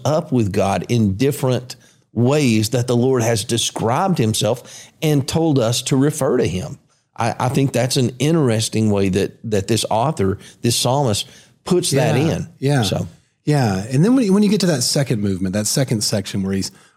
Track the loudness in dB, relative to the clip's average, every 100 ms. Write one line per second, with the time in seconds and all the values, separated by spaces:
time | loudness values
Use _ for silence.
0 | 0 0 0 0 0 0 0 0 0 0
1 | 2 2 0 0 0 -2 -4 -16 -20 _
2 | _ 0 2 4 4 2 2 0 0 2
3 | 2 2 0 -2 -2 -4 -4 -2 -2 0
4 | 0 0 0 0 -2 -2 -8 -20 -20 _
5 | 0 0 0 0 2 2 2 -2 0 2
6 | 2 0 0 0 0 -2 -6 -12 _ _
7 | _ -6 -4 -2 -2 0 0 0 0 0
8 | -2 0 0 2 2 0 -2 0 2 2
9 | 2 0 -2 -4 -4 -2 0 -2 0 0
10 | 0 0 -2 -4 -10 -6 -2 0 0 0
11 | 0 -2 -6 -14 -20 _ -2 0 0 0
12 | 2 2 0 -2 -6 -4 0 0 0 -2
13 | -6 -12 _ _ 0 2 2 0 -2 2
14 | 4 4 4 2 2 2 0 0 0 -2
15 | 0 -2 -2 -2 -2 -2 -2 -2 -2 -2
16 | -2 -4 -4 -6 -4 -4 -6 -10 _